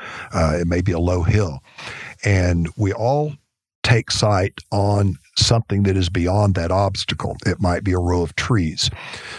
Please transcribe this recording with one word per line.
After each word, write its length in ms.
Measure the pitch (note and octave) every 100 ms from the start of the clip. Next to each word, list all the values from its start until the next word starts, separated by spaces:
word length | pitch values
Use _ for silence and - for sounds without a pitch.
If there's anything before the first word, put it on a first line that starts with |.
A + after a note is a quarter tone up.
| - - -
Uh, 240 | - E2 D#2+
it 80 | E2+
may 140 | F2
be 100 | F#2
a 80 | E2+
low 240 | F2 F2+
hill. 400 | E2+ G#2 F#2 C2+ - - - - - -
And 440 | - F#2+ F2+ F2 E2 -
we 160 | G2+
all 420 | F#2+ A2+ C#3+ D3+ D3 _ _ _ _
take 300 | - A#2 -
sight 480 | - G#2 G2 F#2+ - -
on 460 | G2+ G2+ G2+ G2 - _ -
something 460 | - A#2 - G2+
that 140 | G2 F#2+
is 120 | F2
beyond 440 | F2+ F2 G2+ G2+
that 160 | F#2 E2+
obstacle. 640 | F#2 G2 F#2+ - - - - -
It 120 | F2
might 240 | F2+ F2
be 100 | G2+
a 60 | F2+
row 220 | F2 F2
of 140 | E2+ -
trees. 560 | - A#2 D#2+ E2 - - - - -